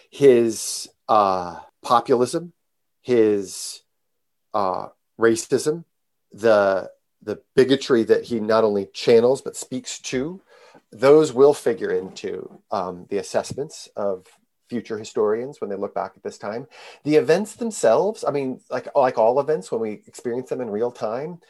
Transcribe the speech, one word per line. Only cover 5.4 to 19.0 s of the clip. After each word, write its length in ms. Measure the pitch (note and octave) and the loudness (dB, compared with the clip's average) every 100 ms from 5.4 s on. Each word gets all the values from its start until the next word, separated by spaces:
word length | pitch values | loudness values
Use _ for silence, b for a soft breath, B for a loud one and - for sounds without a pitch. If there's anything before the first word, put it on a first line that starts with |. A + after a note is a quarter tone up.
| - B2 D3+ E3 - _ _ _ _ | -2 -2 -2 -6 -10 _ _ _ _
the, 580 | G#2 A2+ G#2 G2+ F#2+ - - _ _ | -2 2 4 2 0 -6 -16 _ _
the 200 | G#2+ G2+ _ - | -10 -10 _ 2
bigotry 480 | B2 C3+ - A#2+ | 2 2 2 0
that 180 | A2 G#2+ - | 2 0 0
he 120 | A#2 | -6
not 240 | G#2+ A2 | 0 2
only 240 | A2 G2+ G2 | 2 0 -6
channels, 560 | - - A#2 A#2+ C3+ | -6 4 4 4 0
but 140 | - - | -4 -12
speaks 420 | - B2+ - - | -10 -12 -10 -14
to. 420 | - C3 D3 F#3 b b b b _ | -8 -6 -6 -10 b b b b _
Those 400 | - C3 D3+ D3+ | 0 6 6 6
will 200 | B2 C#3 | 6 6
figure 380 | C#3+ - A#2 G#2+ | 6 -2 -2 -2
into, 720 | F#2 F#2 - G2 F#2 - - _ | -4 -4 -10 -10 -10 -12 -20 _
um, 360 | G#2 F#2 F2+ F2+ | -6 -6 -10 -8
the 80 | G2+ | -6
assessments 720 | - A#2 - - D3+ - - - | -4 -6 -6 -10 -10 -12 -16 -6
of 280 | G2+ F#2 - _ _ _ _ | -6 -6 -10 _ _ _ _
future 300 | A#2+ G#2 A2 | -10 -8 -12
historians 640 | A2 - G#2+ A2 B2+ D3 | -8 -2 0 0 -6 -10
when 80 | G#2 | -10
they 60 | |
look 220 | G2 G2 - | -8 -6 -6
back 160 | F#2+ | -8
at 80 | - | -10
this 160 | G#2 - | -14 -12
time. 300 | G#2+ A2+ C3+ B B B | -10 -10 -12 B B B
The 140 | C#3+ D3+ | 2 2
events 400 | C3 E3+ G#3 - | 4 0 0 -8
themselves, 680 | A#3 G#3 B2+ A2+ F#3+ A3+ | -8 0 2 2 0 -4
I 80 | - | -4
mean, 300 | C#3+ C3+ B2 _ | -4 -4 -8 _
like, 240 | B2+ - | -10 -2
like 240 | C#3+ | 0